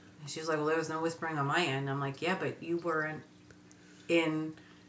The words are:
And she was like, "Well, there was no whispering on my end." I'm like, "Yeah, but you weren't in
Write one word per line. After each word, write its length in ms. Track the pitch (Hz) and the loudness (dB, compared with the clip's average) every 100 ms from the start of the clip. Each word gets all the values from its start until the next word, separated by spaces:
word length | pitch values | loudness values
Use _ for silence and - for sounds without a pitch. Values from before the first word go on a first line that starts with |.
| - - | -20 -18
And 100 | 147 | -12
she 80 | - | -8
was 80 | 160 | -2
like, 100 | 151 | 0
"Well, 80 | 151 | 2
there 100 | 160 | 2
was 120 | 156 | 0
no 120 | 160 | 0
whispering 380 | 165 165 160 156 | -2 -2 -4 0
on 80 | 139 | 2
my 180 | 156 | 2
end." 260 | 135 135 139 | 2 0 0
I'm 100 | 139 | -2
like, 220 | 139 139 | -2 -2
"Yeah, 140 | 160 185 | -2 0
but 240 | 147 - | -2 -4
you 140 | 165 170 | -2 -2
weren't 440 | 170 156 156 151 - - - - - - - - - | 0 0 -2 -6 -12 -20 -20 -20 -20 -20 -20 -10 4
in 460 | 170 160 156 156 - - - | 4 4 2 -2 -8 -18 -20